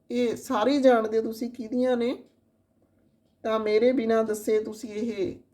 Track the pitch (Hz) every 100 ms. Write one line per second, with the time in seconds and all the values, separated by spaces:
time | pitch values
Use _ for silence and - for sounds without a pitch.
0 | - 240 240 220 - 233 226 285 254 233
1 | 220 220 220 226 240 - 220 247 254 240
2 | 233 - - _ _ _ _ _ _ _
3 | _ _ _ _ 226 220 214 214 240 262
4 | 226 226 220 214 - 214 220 214 226 208
5 | 226 202 180 - _